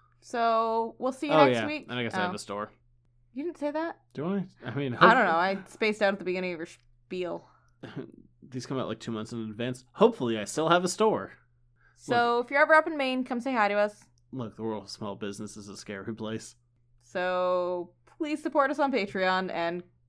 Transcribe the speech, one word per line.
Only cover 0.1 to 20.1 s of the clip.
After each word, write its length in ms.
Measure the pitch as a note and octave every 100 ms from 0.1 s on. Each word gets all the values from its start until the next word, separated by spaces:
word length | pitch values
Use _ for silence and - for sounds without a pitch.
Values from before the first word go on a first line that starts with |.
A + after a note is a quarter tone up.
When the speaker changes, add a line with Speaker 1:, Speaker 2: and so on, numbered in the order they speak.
| _
Speaker 1:
So, 760 | - A#3+ A3+ A3+ A3+ A3+ A3+ -
we'll 140 | B3+
see 140 | C4 D4
you 60 |
Speaker 2:
Oh, 120 | D#4 C#4
Speaker 1:
next 100 | A#2+
Speaker 2:
yeah. 80 | G#2+
Speaker 1:
week. 180 | D4+ -
Speaker 2:
And 80 | A#2+
I 60 |
guess 100 | A#2 F#3
I 40 |
have 120 | F3+
Speaker 1:
Oh. 40 | G#2
Speaker 2:
a 40 |
store. 320 | - G2+ G#2+ - _ _ _ _ _
Speaker 1:
You 100 | B3 E4+
didn't 120 | D4+
say 120 | D4
that? 280 | D4+ E4 - _
Speaker 2:
Do 120 | - D#3+
I? 180 | G3 F#3 - B2+
I 60 | C#3
mean, 200 | C#3 A#2
Speaker 1:
I 180 | -
don't 100 | B3+ G3
Speaker 2:
hope- 80 |
Speaker 1:
know. 60 | E3
I 180 | F#3 G3 -
spaced 340 | - A3 G#3+
out 120 | G3+
at 60 | G3
the 60 | F3+
beginning 280 | F#3 F#3
of 60 | E3
your 80 | E3+
spiel. 800 | - _ _ - F3+ F3 - - _ _ _
Speaker 2:
<laughs> 60 | - - - - - _ -
These 160 | B2+ A#2+
come 120 | C3+
out, 100 | F#2
like, 120 | A2
two 120 | -
months 200 | A2 A2
in 80 | A#2
advance. 440 | A2 G#2+ B2 B2+ -
Hopefully, 440 | - A3+ D3+ B2 A2
I 60 |
still 240 | G#2 - D#3+
have 140 | F3+
a 40 | F3+
store. 420 | - A3 C3 F#2+ - _ _ _ _ _ _
Speaker 1:
So, 420 | - A#3+ A#3+ A#3+
Speaker 2:
Look. 80 | B3
Speaker 1:
if 40 |
you're 100 | C#4
ever 120 | D4+
up 140 | D#4 D#4
in 100 | D4+
Maine, 260 | C4 B3+
come 160 | B3+ A#3+
say 140 | C4+
hi 140 | B3 G3+
to 60 | G#3
us. 280 | G#3 - - _ _
Speaker 2:
Look, 220 | C3 A2 G#2
the 60 |
world 200 | A2 G#2+
of 60 | F#2+
small 260 | - G#2+ G2
business 400 | G2+ G2+ G#2 G#2+
is 140 | G2+
a 80 | G2
scary 360 | - G2 G#2+ A2+
place. 400 | A2 A2 - - _ _ _ _
Speaker 1:
So, 880 | _ F#3 F3+ F3+ F3+ F3+ F3+ F3+ F3 _ _ -
please 240 | D4+ D4+
support 300 | D#4+ D4+ C#4
us 80 | C#4+
on 120 | C#4
Patreon 600 | B3 G3 G3 F#3 F#3 F#3
and 300 | - E3+ F3 - _ _